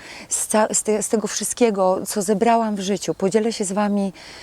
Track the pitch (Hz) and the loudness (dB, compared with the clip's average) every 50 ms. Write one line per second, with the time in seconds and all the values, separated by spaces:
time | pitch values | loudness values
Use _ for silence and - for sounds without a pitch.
0 | - - - - - - - - - - - 214 214 - 202 - - 220 214 208 | -12 -18 -18 -18 -10 -6 -4 -4 -2 0 2 2 2 2 0 0 0 0 0 0
1 | 208 - - 220 202 208 - - 208 - - - 247 226 202 196 190 185 185 - | 0 0 0 0 0 -2 -4 -4 -6 -4 0 2 2 2 4 4 2 2 2 2
2 | - - - 214 185 185 220 185 226 233 233 233 226 220 208 196 190 190 208 180 | -2 -4 -4 -2 0 0 0 2 4 4 4 4 2 0 -2 -2 -2 -2 -2 -2
3 | - - 156 - 196 190 175 220 214 233 220 - 214 175 190 202 208 202 202 202 | -2 -4 -2 0 0 2 2 2 2 0 0 -2 -4 -2 0 0 0 2 2 0
4 | 196 196 - - - - - - | 0 -2 -4 -8 -14 -20 -20 -20